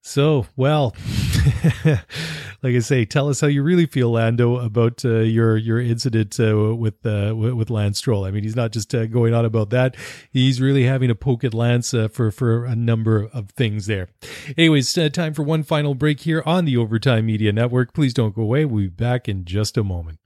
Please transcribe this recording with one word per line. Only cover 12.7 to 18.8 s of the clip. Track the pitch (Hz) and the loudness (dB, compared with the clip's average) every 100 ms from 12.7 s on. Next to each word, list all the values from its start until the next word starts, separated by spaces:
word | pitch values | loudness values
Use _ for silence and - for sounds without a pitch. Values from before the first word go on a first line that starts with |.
number | 117 117 113 110 110 107 | -2 0 0 2 0 0
of | 127 101 | -10 -10
things | - 117 104 | -4 -2 -2
there. | 98 101 90 _ - - - 139 | -4 -6 -6 _ -18 -16 -10 2
Anyways, | 165 147 123 - | 4 4 0 -2
uh, | 151 | -2
time | 160 160 | -2 -4
for | 151 | -4
one | 147 160 | -2 -2
final | 147 156 147 | 0 -2 0
break | 131 151 147 | 0 -2 -2
here | 165 160 156 | -2 -2 0
on | 180 | 0
the | 165 120 | 2 0
Overtime | 110 113 135 113 113 | 0 0 2 2 2
Media | 107 107 | 0 0
Network. | 104 120 127 123 | 2 0 0 -2
Please | - 139 | 0 0
don't | 120 110 | 0 -2
go | 101 | -2
away. | 107 135 | -2 0
We'll | 151 110 | 0 0